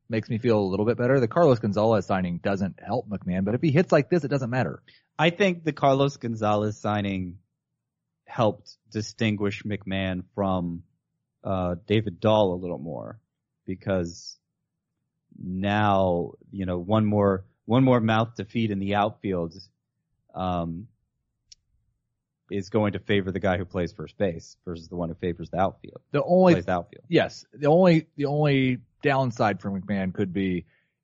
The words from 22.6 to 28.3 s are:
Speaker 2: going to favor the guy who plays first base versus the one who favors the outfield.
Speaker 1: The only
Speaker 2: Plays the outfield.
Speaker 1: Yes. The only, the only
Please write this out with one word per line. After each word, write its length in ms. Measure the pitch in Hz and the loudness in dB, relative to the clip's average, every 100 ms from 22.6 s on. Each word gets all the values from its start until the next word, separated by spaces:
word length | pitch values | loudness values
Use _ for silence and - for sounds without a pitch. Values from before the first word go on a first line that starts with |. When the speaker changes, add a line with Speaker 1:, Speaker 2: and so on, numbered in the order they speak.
| 92 | -2
Speaker 2:
going 220 | 113 104 | 0 0
to 40 | 95 | -2
favor 320 | - 101 95 | -2 -2 0
the 100 | 90 | -2
guy 160 | 98 92 | 0 0
who 80 | |
plays 280 | 90 95 85 | -2 -4 -4
first 260 | - 78 - | -6 -14 -4
base 380 | 98 80 - - | -4 -4 -14 -18
versus 240 | 90 82 82 | -14 -12 -10
the 80 | 87 | -8
one 120 | 85 | -8
who 60 | |
favors 360 | 85 90 85 80 | -4 -6 -6 -6
the 80 | 85 | -2
outfield. 420 | 95 - - - - | -2 -4 -18 -20 -6
Speaker 1:
The 120 | 143 | -4
only 320 | - 180 185 | 2 6 6
Speaker 2:
Plays 120 | 95 92 | 6 2
the 60 | |
outfield. 320 | 90 - - - | -4 -4 -16 0
Speaker 1:
Yes. 360 | 147 95 - - | 2 2 -4 -20
The 140 | 127 143 | -2 2
only, 380 | 165 185 160 156 - | 6 6 4 2 -4
the 100 | |
only 520 | 143 | -2